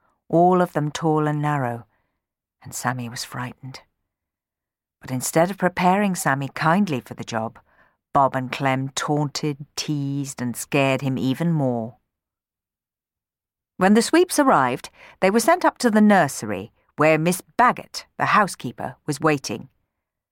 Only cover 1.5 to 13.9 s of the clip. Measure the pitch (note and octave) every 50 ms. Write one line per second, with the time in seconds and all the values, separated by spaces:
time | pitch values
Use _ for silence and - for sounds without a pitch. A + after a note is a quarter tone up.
1.5 | D3 C#3+ C3 A#2+ A#2+ A#2 A#2 _ _ _ _ _ _ _ _ _ _ _ _ _
2.5 | _ _ - - - - - B2 B2+ B2+ A#2+ A#2 A#2 B2+ - - - B2+ B2 B2
3.5 | - _ - C3 B2+ - _ _ _ _ _ _ _ _ _ _ _ _ _ _
4.5 | _ _ _ _ _ _ _ _ _ _ - G#2+ B2+ B2+ A#2+ - - D#3+ E3 F3+
5.5 | G3+ - - F3+ F3+ - F3+ F3+ F#3 G3+ G#3 G3+ F3+ E3+ - D#3+ C3+ C3+ C#3 C3
6.5 | - - D3+ D#3+ E3 G3 G#3 F3+ D3 B2 - - A#2 - A#2 - - A2+ A2 A2+
7.5 | - - _ _ _ _ _ _ _ _ _ _ - D3 C3+ C3 - C3+ B2+ B2
8.5 | - - C#3+ C3+ C3 C3 C3+ C3+ - - - - D3+ D3 D3+ C#3+ - - - D3+
9.5 | D3 C#3 D3 _ - - - - D#3 D3 C#3 C#3 C#3 C#3+ C#3 C3+ - - B2 B2
10.5 | A2+ - - - - D3 C#3 C3+ C3 B2+ C#3 C3+ C3 A#2 F#2+ C3 C3 - E3 E3+
11.5 | E3 D#3 C#3 B2+ B2 A#2 A2 A#2+ - _ _ _ _ _ _ _ _ _ _ _
12.5 | _ _ _ _ _ _ _ _ _ _ _ _ _ _ _ _ _ _ _ _
13.5 | _ _ _ _ _ - F#3 F#3+